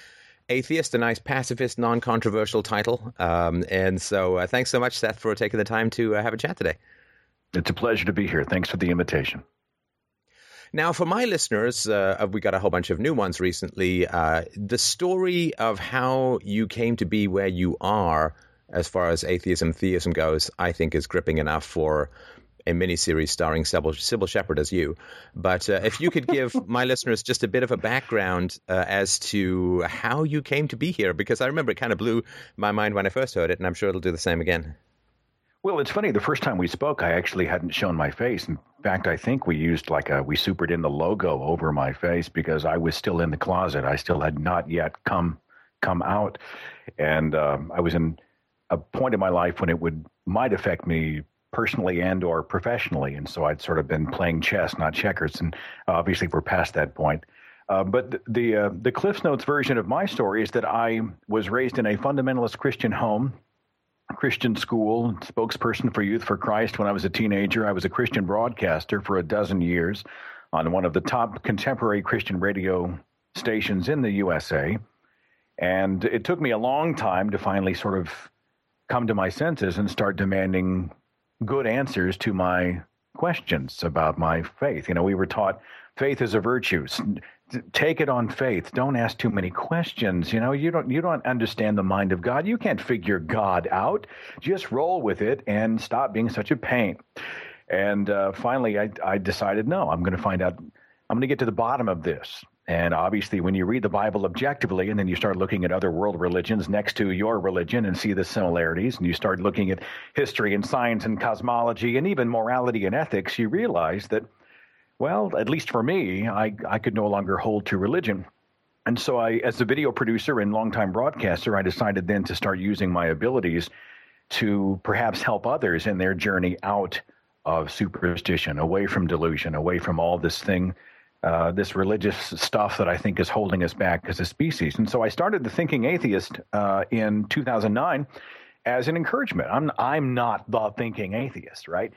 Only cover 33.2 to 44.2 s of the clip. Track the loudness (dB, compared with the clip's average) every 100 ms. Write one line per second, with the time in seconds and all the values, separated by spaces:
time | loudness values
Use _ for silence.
33.2 | -2 0 2 2 0 0 0 0 0 0
34.2 | 0 0 2 0 -2 -14 _ _ _ _
35.2 | _ _ _ _ -2 0 0 0 2 2
36.2 | 0 0 0 0 0 0 -2 0 2 2
37.2 | 0 0 0 0 -2 -2 -2 0 -2 0
38.2 | -2 -2 -4 -8 -8 _ -2 0 0 -2
39.2 | 0 0 0 0 2 0 0 -2 2 0
40.2 | 2 0 0 0 0 0 0 0 0 2
41.2 | 0 0 0 0 2 2 0 0 0 0
42.2 | 0 -4 0 0 2 2 0 0 -2 0
43.2 | 0 0 0 0 2 0 0 -2 0 0